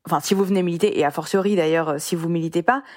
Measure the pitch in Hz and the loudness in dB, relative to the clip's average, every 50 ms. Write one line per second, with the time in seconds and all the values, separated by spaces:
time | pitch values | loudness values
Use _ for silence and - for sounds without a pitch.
0 | - - 160 151 - - 202 190 196 185 202 190 180 175 170 165 202 202 - - | -8 -4 -4 -4 0 0 0 2 2 2 2 0 0 0 0 0 0 0 2 2
1 | 151 143 143 170 156 - - 196 190 202 208 180 160 156 160 165 160 156 147 147 | 0 0 -2 -4 -4 -2 -2 0 0 2 2 2 2 2 2 2 0 0 -2 -4
2 | - - 180 170 165 170 170 170 165 165 - 175 165 - 254 277 277 - - | -4 -4 -4 -4 -2 -2 -2 -2 -2 -2 -2 0 2 2 0 0 -2 -8 -18